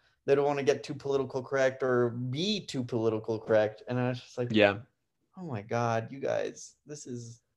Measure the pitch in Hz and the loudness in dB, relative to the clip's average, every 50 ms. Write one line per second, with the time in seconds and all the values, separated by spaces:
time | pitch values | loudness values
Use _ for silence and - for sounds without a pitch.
0 | _ _ _ _ _ 135 139 139 143 143 143 143 139 123 - - - - - 120 | _ _ _ _ _ 4 4 4 4 2 0 2 2 2 0 0 -2 -10 -10 -8
1 | - 139 139 135 135 120 - 135 127 - 139 135 135 131 131 - 135 131 123 123 | -4 -2 0 0 0 0 -4 -6 -4 -2 0 2 2 2 2 2 0 2 4 4
2 | 123 120 117 120 123 127 127 147 175 208 214 196 - - - 135 120 120 - 113 | 4 2 0 -2 -4 -4 -2 -2 0 0 0 -2 -4 -6 -6 -6 -4 -2 -2 0
3 | 110 113 110 110 110 - 113 110 - - 113 107 107 104 - - - - 123 123 | 2 2 0 0 -2 -2 -4 -4 0 2 4 4 4 2 -2 -6 -8 -4 -2 0
4 | 123 123 127 123 - - - - 123 123 113 107 104 101 98 107 117 _ _ _ | 0 0 -2 -4 -8 -12 -6 -6 -4 0 4 6 6 6 4 0 -8 _ _ _
5 | _ _ _ _ _ _ _ 190 180 165 131 104 101 110 117 117 117 117 113 113 | _ _ _ _ _ _ _ -14 -10 -8 -8 -8 -6 -4 -2 0 0 2 0 0
6 | 113 120 131 139 131 123 113 107 107 104 - - - - _ _ _ 143 151 147 | -2 -6 -10 -8 -4 -2 -2 -2 -2 -4 -8 -12 -20 -20 _ _ _ -16 -16 -14
7 | - 143 123 120 117 117 117 _ _ _ _ | -12 -12 -12 -12 -12 -14 -18 _ _ _ _